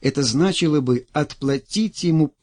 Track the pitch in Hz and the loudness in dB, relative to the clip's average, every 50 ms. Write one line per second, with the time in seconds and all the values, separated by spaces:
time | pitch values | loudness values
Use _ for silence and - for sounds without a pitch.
0 | - 135 135 143 139 113 120 143 180 196 175 - 175 156 151 147 127 127 123 123 | -4 -2 0 0 -2 0 2 2 2 2 0 0 0 0 0 0 0 0 0 -2
1 | - _ - 151 147 - - - 139 135 139 135 - - - 208 220 202 - - | -2 _ -4 -4 -4 -4 -6 -6 -4 -4 -4 -4 -6 -4 -4 -2 -2 -2 -4 -4
2 | - 170 160 160 151 143 - _ | 0 2 2 2 2 0 -2 _